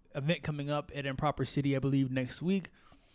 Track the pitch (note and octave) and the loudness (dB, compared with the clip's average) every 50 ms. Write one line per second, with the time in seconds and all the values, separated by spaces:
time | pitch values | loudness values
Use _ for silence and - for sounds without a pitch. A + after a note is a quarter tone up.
0 | _ _ - D3 C3+ D#3 F3 D3 - - D3+ C#3+ C#3+ C#3+ D3 D3 - - - C#3+ | _ _ -6 -2 0 0 0 0 -2 -4 -4 -4 -2 -2 -2 -2 -2 -4 -6 -6
1 | C3+ C#3 C3 - D#3 D3 - - C3+ - - C#3+ C#3 C#3 C#3 C3+ C3 C#3 C#3 C#3 | -4 -4 -2 -2 0 0 0 0 -2 -2 0 0 2 2 2 2 2 2 4 4
2 | C3+ B2+ C3 C3 B2+ B2+ - - D#3 F3 G3 G3 E3+ - - - - - - - | 4 2 2 0 -2 -2 -4 -4 0 0 2 0 0 -4 -12 -20 -20 -20 -20 -20
3 | - _ _ | -20 _ _